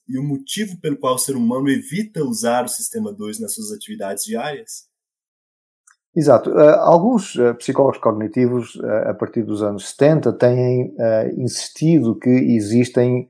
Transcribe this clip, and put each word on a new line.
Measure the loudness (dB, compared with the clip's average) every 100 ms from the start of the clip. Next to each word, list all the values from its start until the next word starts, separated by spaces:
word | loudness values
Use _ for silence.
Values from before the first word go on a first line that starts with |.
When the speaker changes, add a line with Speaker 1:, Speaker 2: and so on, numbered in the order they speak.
| -10
Speaker 1:
e | -6
o |
motivo | -4 -6 -6 -8 -8 -6
pelo | -6 -4
qual | -2 -2
o |
ser | -2 -2
humano | -2 0 0
evita | -2 -2 -6 -6 -6
usar | -6 -4 -2 -2
o | -2
sistema | -4 -6 -6 -8
dois | -8 -10 -8
nas | -8
suas | -8 -8
atividades | -12 -14 -10 -8 -6
diárias? | -6 -6 -8 -10 -14 -18 _ _ _ _ _ _ _ _ _ _ _ _ _ 0
Speaker 2:
Exato. | 4 4 4 6
Eh, | 6 6
alguns, | 6 4 4 0 -2 0
eh, | 0 0
psicólogos | -4 0 2 2
cognitivos, | 0 -2 -2 0 0 0 -6 -8
eh, | -4 -2 -2
a |
partir | -4 -4 -4
dos | -4 -2
anos | -4 -4 -8
setenta, | 2 4 4 0
têm, | 2 2 2 0 0 -2 -2
eh, | 0 0 -2 -4
insistido | -6 -6 -12 -2 4 4 4 0
que | 2
existem, | 4 4 2 2 2 2 2 2 0 -2